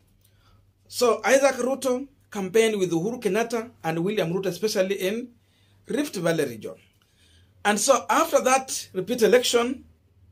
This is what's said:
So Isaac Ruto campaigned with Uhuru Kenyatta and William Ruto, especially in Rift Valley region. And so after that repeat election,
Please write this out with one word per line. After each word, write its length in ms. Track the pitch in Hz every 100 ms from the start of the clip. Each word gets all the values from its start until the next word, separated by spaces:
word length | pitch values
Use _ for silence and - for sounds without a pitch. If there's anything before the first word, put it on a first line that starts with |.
| _ _ _ _ _ _ _ _ _
So 320 | - 240 214 202
Isaac 300 | 269 277 240
Ruto 520 | 247 269 262 247 285 _ _
campaigned 480 | 208 190 220 220 208
with 120 | 180
Uhuru 300 | 165 196 247
Kenyatta 500 | 208 202 233 240 226 _
and 160 | 160 165
William 320 | 180 214 165
Ruto, 140 | 190 190
especially 500 | 170 214 214 190 196
in 340 | 190 220 - _ _ _ _ _ -
Rift 260 | 247 294 202
Valley 300 | 170 160 135
region. 300 | 113 101 78 _ _ _ _ _ _ _ _ 202
And 120 | 208
so 260 | 190 - -
after 320 | 247 330 277
that 460 | 240 269 262 - -
repeat 280 | 185 180 247
election, 600 | 208 247 240 240 240 277 - _ _ _ _